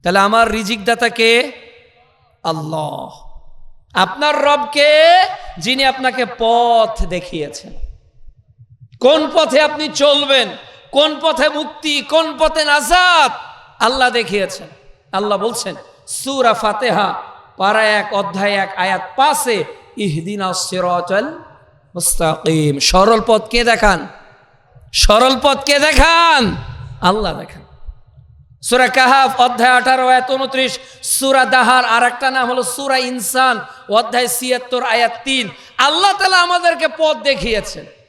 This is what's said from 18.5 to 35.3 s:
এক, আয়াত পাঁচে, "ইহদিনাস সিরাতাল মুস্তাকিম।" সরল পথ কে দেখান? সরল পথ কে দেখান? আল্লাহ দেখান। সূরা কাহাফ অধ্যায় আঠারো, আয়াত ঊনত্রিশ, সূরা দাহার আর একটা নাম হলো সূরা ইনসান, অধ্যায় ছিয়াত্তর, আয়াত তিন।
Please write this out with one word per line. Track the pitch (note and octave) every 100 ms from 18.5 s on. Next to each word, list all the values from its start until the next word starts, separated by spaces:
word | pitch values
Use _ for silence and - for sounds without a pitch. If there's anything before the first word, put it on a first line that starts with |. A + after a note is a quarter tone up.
এক, | G3+ F#3+ -
আয়াত | F#3 F#3+ - -
পাঁচে, | C#4+ C#4 B3 G#3 D3 - - -
"ইহদিনাস | G3+ D3+ E3+ G#3 F#3+ E3+ -
সিরাতাল | F#3 F3+ F3 F3 F#3+ C#4 E4 - - _ _ _ F3
মুস্তাকিম।" | - - E3 D#3 D#3+ D#3+ D3+ C#3
সরল | - F#3 G3+ A3+ A#3
পথ | A3 A3
কে | A#3
দেখান? | A#3 A3+ G#3 F3 D#3+ - - _ _ _ _ - -
সরল | - - G#3+ B3+ C4
পথ | D4 C4+ C#4
কে | C#4+
দেখান? | D4+ C4+ D#4 E4 E4+ D4 G#3+ - - - - -
আল্লাহ | F3+ G#3 G3
দেখান। | - - - - - - - _ - - - _ _
সূরা | - B3 B3+
কাহাফ | C4 B3+ C4+ C4 C4
অধ্যায় | B3 A#3 B3
আঠারো, | B3+ B3 C4 B3+
আয়াত | B3+ B3+
ঊনত্রিশ, | C4+ C4 B3+ B3+ - - -
সূরা | - - C4+ C4+ B3+
দাহার | C4 A#3 B3+ A#3+
আর | A#3
একটা | A#3+ A#3+ C4+
নাম | C4 B3
হলো | B3+
সূরা | A#3+ - C#4 C4
ইনসান, | B3 B3+ F#3+ B3+ B3+ A3+ - - -
অধ্যায় | G#3+ A#3 A#3+ B3
ছিয়াত্তর, | B3 B3+ B3 B3 B3
আয়াত | B3+ A3+ A3+ A#3
তিন। | C4+